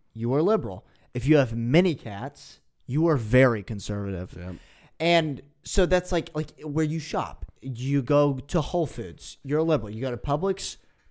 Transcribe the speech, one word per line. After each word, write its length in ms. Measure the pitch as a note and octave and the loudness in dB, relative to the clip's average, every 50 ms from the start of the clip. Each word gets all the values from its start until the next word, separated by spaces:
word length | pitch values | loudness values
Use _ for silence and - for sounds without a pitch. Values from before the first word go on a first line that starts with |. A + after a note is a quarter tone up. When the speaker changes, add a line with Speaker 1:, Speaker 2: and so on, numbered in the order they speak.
| _ _ | _ _
Speaker 1:
you 220 | - A2+ A2+ A#2+ C3 | -10 -4 -2 0 2
are 80 | D3 | 2
liberal. 420 | E3 G3+ A3 F#3 A#2+ G#2+ F#2 - - _ _ _ _ _ - | 2 2 2 0 -2 -6 -10 -12 -14 _ _ _ _ _ -8
If 120 | B2 A2+ | -2 4
you 120 | C#3 D#3 D3 | 6 6 6
have 180 | C3 A2+ A2+ | 6 4 0
many 380 | A#2 A#2 A#2+ C#3 E3+ F#3+ F3+ D3 | -2 0 4 4 6 6 4 0
cats, 680 | - - A2+ G2 G2+ A#2+ - - - - - - - _ _ _ _ _ | -2 -6 -12 -10 -10 -10 -12 -12 -16 -20 -20 -20 -20 _ _ _ _ _
you 200 | - B2 D3+ E3 E3+ | -4 0 2 2 2
are 80 | D3+ | 2
very 460 | B2 A2 G#2 A#2 B2+ C3+ B2 A#2 G#2+ | 2 2 4 6 6 6 6 4 2
conservative. 720 | G2 - A2 G2+ - - G#2 G#2 G2+ G2 F#2+ F2 F2+ - - F2+ | -2 -6 -8 -8 -6 -6 -6 -4 -4 -4 -6 -6 -8 -10 -10 -12
Speaker 2:
Yep. 160 | F2 F2+ F2+ - - - _ _ _ _ _ - | -12 -12 -12 -12 -16 -20 _ _ _ _ _ -2
Speaker 1:
And 400 | D#3+ E3+ E3+ E3 D#3 D#3 C3+ - - - _ _ - | 0 2 4 4 2 0 -4 -8 -12 -18 _ _ -12
so 220 | - - G3+ F#3 | 0 2 4 4
that's 260 | D3+ F#3 F3+ F3+ - | 4 4 2 2 0
like, 160 | F#3 E3+ E3 - - | -2 -2 -2 -4 -6
like 260 | D3+ D#3 - - - | -6 -6 -6 -10 -12
where 240 | D3+ D3+ C#3+ D#3+ D#3+ | -10 -4 -2 -2 0
you 140 | D3+ D#3+ D#3+ | 0 -2 -4
shop. 480 | D3+ - - F#3 A2+ D#2+ - - - - - _ | -6 -6 -4 -4 -4 -6 -8 -12 -14 -14 -14 _
You 400 | - C3+ B2 A#2 B2+ C3+ C#3+ C#3 | -10 -10 -8 -6 -2 0 0 0
go 320 | B2 B2+ C#3+ D3 D3 D3 C3+ C3 C#3 - | 2 2 4 4 4 2 0 -2 -4 -2
to 120 | - E3 | -2 -2
Whole 260 | C#3+ - - F3 D#3 | 0 0 -2 -2 -2
Foods, 520 | B2+ - C3 G#2 F2 D#2 - - - - - | -2 -4 -8 -12 -12 -14 -16 -16 -18 -18 -14
you're 180 | - C3+ D3 D#3 | -6 -2 -2 0
a 40 | E3 | 2
liberal. 240 | E3 D#3 B2+ A2+ G#2 | 2 2 0 0 -4
You 140 | A2 A2 | -6 -6
go 80 | B2+ B2+ | -6 -6
to 80 | A#2+ A#2 | -6 -4
Publix, 580 | - C#3+ C#3+ D3+ F#3 G3 F#3+ F#3+ - - - - _ _ _ _ _ _ | -2 -2 -2 0 0 -2 -2 -4 -6 -8 -10 -12 _ _ _ _ _ _